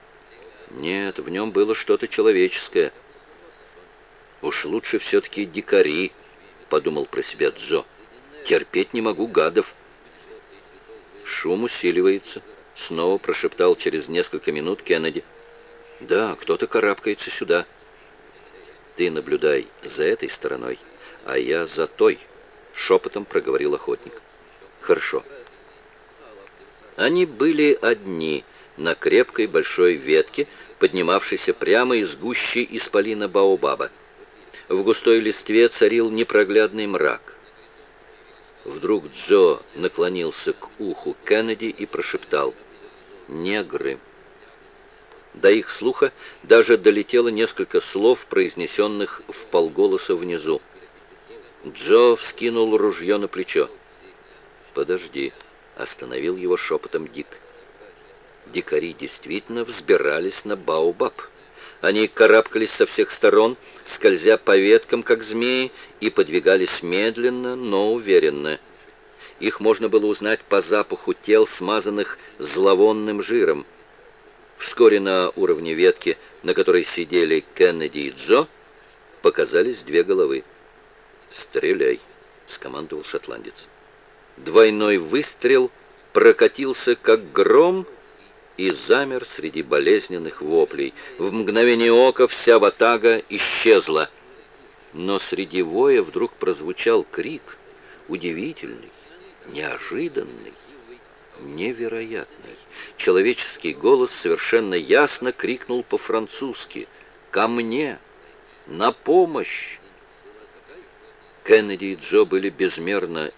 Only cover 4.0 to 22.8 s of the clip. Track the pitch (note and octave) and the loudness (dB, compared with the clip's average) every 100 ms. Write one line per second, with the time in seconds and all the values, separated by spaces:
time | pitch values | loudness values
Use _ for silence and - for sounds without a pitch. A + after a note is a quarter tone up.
4 | _ _ _ - D2+ - D2+ G#2+ - G#2+ | _ _ _ -12 -8 -8 -6 -6 -4 -6
5 | - G2 - G2+ G2 E2+ - G2 D#2+ D#2+ | -2 -2 -2 -8 -8 -8 0 2 2 0
6 | F#2+ - - _ - - - D2+ E2+ D2+ | -6 -8 -20 _ -20 -18 -4 -2 -2 -4
7 | C2+ - - - C#2+ - - D#2 - _ | -6 -6 -8 -2 -4 -4 -4 -4 -6 _
8 | - - - - - E2 - F#2 G2+ A#2+ | -20 -20 -20 -12 -2 -2 -2 -4 -4 -4
9 | A2 F#2+ A2+ F2+ D#2 F2 - - - _ | -4 -4 -2 0 0 0 -4 -6 -20 _
10 | - - - A4 - - - - - - | -20 -20 -20 -20 -20 -20 -20 -20 -20 -20
11 | - G2+ - - D#2+ F#2+ A#2+ - F2+ E2+ | -20 -20 -12 -8 -4 -4 -4 -4 -2 2
12 | F#2+ G2 - - - - - - - E2 | 2 0 -4 -18 -18 -20 -20 -18 -10 -4
13 | F2 G2 - D#2+ E2+ - F2+ E2+ - D#2+ | -2 -2 -4 -4 -4 0 2 2 0 -4
14 | D2 E2+ - D#2+ - D2+ D#2+ G#2 - E2 | -4 -4 -4 -6 -6 -4 -4 -6 -2 -2
15 | D#2+ D2 - - - - - - - - | -2 -6 -12 -20 -20 -20 -20 -20 -20 -12
16 | C#2+ G2+ A2 - - E2+ - A2+ G2+ G2 | -2 0 0 -4 -4 -4 -2 0 0 -2
17 | G#2+ G#2 - - G2 F2 - - - - | -4 -6 -8 -8 -2 -2 -2 -14 -20 -20
18 | - - - - - - - - - - | -20 -20 -20 -20 -20 -20 -20 -20 -12 -4
19 | F2 D#2 C#2+ D2 D#2 C#2 G#1+ - - D2 | -2 -2 -4 0 0 0 -4 -16 -12 -4
20 | E2 A2+ - - C2 B1+ B1 B1 - - | -2 -2 -6 -8 -10 -8 -10 -12 -16 -20
21 | - - - C2 B1 E2 E2 - D#2 - | -20 -18 -6 -4 -2 -2 -4 -4 -4 2
22 | G#2 - - - - - - - | 2 2 -10 -20 -20 -20 -20 -6